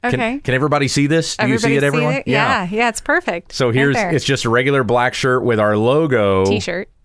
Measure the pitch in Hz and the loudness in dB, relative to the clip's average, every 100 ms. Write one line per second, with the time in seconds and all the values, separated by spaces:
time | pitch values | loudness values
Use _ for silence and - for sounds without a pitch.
0 | 247 127 147 277 - 127 147 143 139 - | -2 -2 -2 -4 -2 -2 0 0 0 0
1 | 143 160 160 - - - 143 139 143 143 | 2 0 -2 -2 0 0 0 2 0 0
2 | - - - - 233 262 180 214 240 220 | -2 -2 -2 0 0 -2 -2 -2 -2 -2
3 | - 311 349 175 - - 127 117 143 135 | -2 -2 -2 -8 -10 -2 0 2 2 0
4 | 175 165 139 135 120 117 131 139 117 120 | 0 -2 0 -2 0 0 2 0 2 2
5 | 123 - 131 127 120 113 107 107 113 147 | 0 0 0 0 2 2 2 2 2 2
6 | 160 123 101 95 95 101 - 175 202 _ | 2 2 2 2 2 0 -2 -8 -10 _